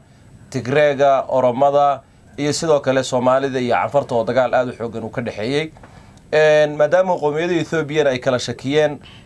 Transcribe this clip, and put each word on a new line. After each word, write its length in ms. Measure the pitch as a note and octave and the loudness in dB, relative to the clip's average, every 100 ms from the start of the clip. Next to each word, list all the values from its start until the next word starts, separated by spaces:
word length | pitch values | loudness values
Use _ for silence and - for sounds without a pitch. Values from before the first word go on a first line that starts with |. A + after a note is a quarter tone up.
| _ _ - - - | _ _ -20 -20 -10
Tigreega, 760 | C3 A2+ C#3+ D3 C3+ C#3 C3+ - | -8 -2 2 2 4 2 2 0
Oromada 720 | C3 B2+ A#2+ C#3+ C#3+ C#3+ C3 - _ - - | 0 0 2 2 4 2 0 -8 _ -16 -6
iyo 140 | D3 | -4
sidoo 260 | C#3 E3 C#3+ | -2 0 2
kale 240 | C3+ C3 | 2 -2
Soomaalida 560 | B2+ B2+ B2 C3+ C#3 B2+ | 0 0 2 2 0 -2
iyo 140 | B2 F#2+ | -2 -2
Canfarta 400 | G#2+ C#3+ B2+ A#2+ | 0 -2 -2 -2
oo 80 | A2 | 0
dagaal 280 | B2 A#2+ | 0 0
aad 160 | B2 B2+ | 0 -2
u 40 | - | -6
xooggan 280 | A#2 A2 | -10 -10
uu 60 | A2 | -10
ka 120 | C3+ | -8
dhexeeyay. 500 | A2 G2+ A2+ C#3+ D#3 - - - - - - | -8 -6 -4 -4 -6 -12 -20 -20 -20 -20 -2
Een, 420 | D#3 D#3 D3+ D3 D3+ | 2 4 4 2 2
maadaama 400 | D3 F3+ F#3 E3+ | 2 2 2 0
qowmiyada 360 | D3 D3+ F3 E3+ | -2 -2 -2 -2
Ethiopian 520 | D#3 D#3+ C#3+ D#3 C#3 | -2 -4 -2 0 0
ay 120 | B2 | 0
kala 200 | C3 B2 | -2 -2
shakiyeen, 600 | - - B2+ D3+ D3 C#3+ - - | -4 -8 -2 0 0 -2 -16 -20